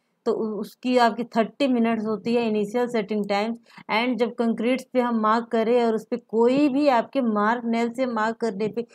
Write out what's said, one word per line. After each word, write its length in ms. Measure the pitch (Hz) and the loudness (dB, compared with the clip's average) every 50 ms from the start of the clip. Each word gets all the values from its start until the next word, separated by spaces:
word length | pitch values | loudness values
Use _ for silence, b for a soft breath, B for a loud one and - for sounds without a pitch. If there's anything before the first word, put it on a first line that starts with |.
| _ _ _ _ - | _ _ _ _ -4
तो 80 | 240 | -2
उ-, 280 | - - 226 214 214 196 | -2 -2 -2 -4 -4 -6
उसकी 380 | 214 - - _ - 254 254 247 | -8 -10 -10 _ -2 0 2 4
आपकी 260 | 240 233 208 233 233 | 4 4 2 0 -8
थर्टी 420 | 240 - 240 214 214 - - 285 | -4 0 0 0 0 0 -2 0
मिनट्स 400 | 262 254 233 226 226 233 220 208 | 2 2 2 2 0 0 -2 -4
होती 280 | 220 220 196 185 233 233 | -4 -6 -4 -2 -2 0
है 140 | 240 233 220 | 0 0 0
इनिशियल 380 | 214 214 208 202 214 247 247 | 0 -2 -2 -2 -2 -2 -2
सेटिंग 420 | 240 240 226 202 202 220 208 202 208 | 0 -2 -2 -2 -2 -4 -4 -2 -2
टाइम। 280 | 202 202 214 226 233 226 B B B B B B | -2 -2 -2 -2 -6 -8 B B B B B B
And 260 | 208 214 233 254 254 | -2 -2 0 0 0
जब 180 | 208 247 226 240 | -2 -2 -4 -2
कंक्रीट्स 500 | - 233 233 226 226 214 240 262 247 254 _ | -2 -2 -2 -2 -2 0 -2 -2 -2 -4 _
पे 80 | - 254 | -2 -2
हम 200 | 240 240 233 226 | 0 0 0 0
मार्क 280 | 214 214 220 233 233 233 | 2 2 2 2 0 -2
करें 360 | - 226 226 226 240 247 240 | -2 0 2 2 2 2 2
और 100 | 233 220 | 2 0
उस 120 | 220 220 | -2 -4
पे 100 | - 247 | -6 -8
कोई 520 | 233 - - - 226 233 240 254 277 294 294 | -8 -8 -4 0 2 4 4 4 4 2 2
भी 200 | 254 277 294 285 | 2 2 4 4
आपके 320 | 254 233 220 - - 269 | 4 2 0 0 -2 -2
मार्क, 440 | 247 226 214 208 208 214 240 247 233 | 0 0 0 2 2 2 0 0 -2
नेल 280 | 233 226 233 233 240 | -2 0 0 0 -2
से 140 | 233 247 262 | -2 -4 -4
मार्क 300 | 247 233 220 214 226 226 | -2 -2 -2 -2 -2 -2
करने 320 | - 233 226 196 190 220 214 | -2 -4 -4 -4 -2 -4 -4
पे 180 | 214 240 233 b | -4 -6 -8 b